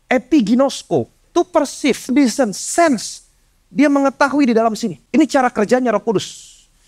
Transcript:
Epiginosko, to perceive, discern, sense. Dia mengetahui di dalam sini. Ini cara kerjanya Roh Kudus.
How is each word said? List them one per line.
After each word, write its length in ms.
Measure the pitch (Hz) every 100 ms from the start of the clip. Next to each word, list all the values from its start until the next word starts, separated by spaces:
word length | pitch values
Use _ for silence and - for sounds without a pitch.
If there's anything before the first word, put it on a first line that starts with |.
| _
Epiginosko, 1040 | 254 - 311 196 240 269 - - 165 113 _ _
to 80 | 330
perceive, 560 | 339 330 285 - 294 208 -
discern, 400 | 254 269 - 240
sense. 720 | 180 - - 339 233 - - - _ _ _ _
Dia 240 | 175 294
mengetahui 560 | 277 277 - 285 277 277
di 80 |
dalam 240 | 226 226 208
sini. 240 | 226 156 _
Ini 160 | 247 302
cara 240 | 277 247
kerjanya 400 | 226 208 254 254
Roh 80 | 208
Kudus. 640 | 226 190 - - - - _ _